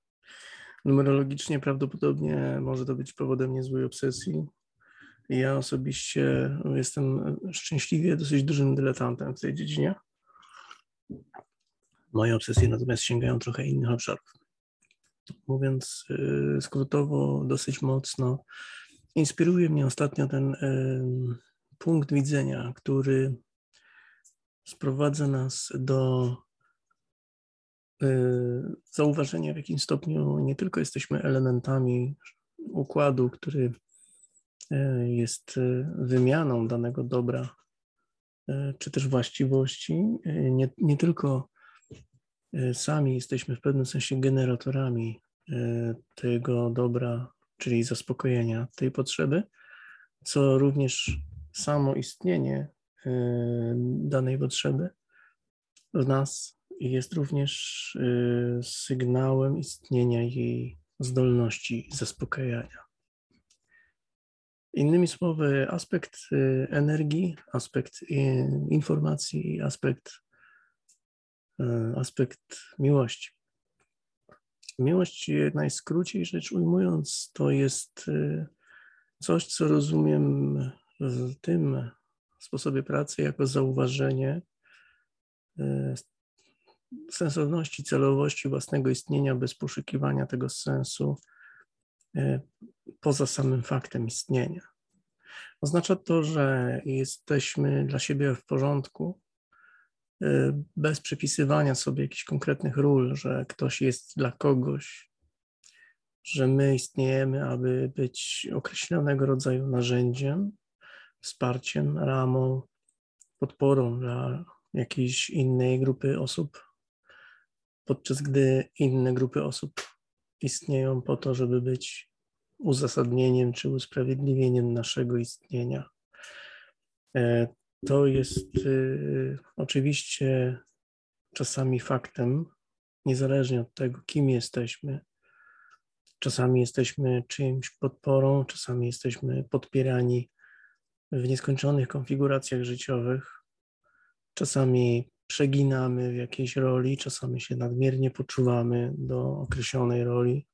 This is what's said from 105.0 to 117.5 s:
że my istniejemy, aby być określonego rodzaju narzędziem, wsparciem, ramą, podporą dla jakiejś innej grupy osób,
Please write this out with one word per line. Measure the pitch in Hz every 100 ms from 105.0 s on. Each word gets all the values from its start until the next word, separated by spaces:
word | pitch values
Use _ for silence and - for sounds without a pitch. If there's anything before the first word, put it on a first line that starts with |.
| - _ _ _ _ _ _ _ - _ _ _
że | - 143 131
my | 135 139
istniejemy, | 131 - - 131 131 135 135 139
aby | 123 127 127 131 135
być | 127 - - - -
określonego | - - - - 170 147 139 135
rodzaju | 135 135 127 135
narzędziem, | 123 120 123 123 123 139 165 202 - _ _ - - - _
wsparciem, | - - 127 127 - 147 147 151
ramą, | 147 131 131 131 131 131 - _ _ _ _ _ _ -
podporą | 143 - 139 135 123 120
dla | 127 123 131 135 175 - _
jakiejś | - 117 - 123 127 -
innej | 165 131 127 127 131
grupy | 131 127 135 139
osób, | 135 - 151 - - _ _ _ _ - - - _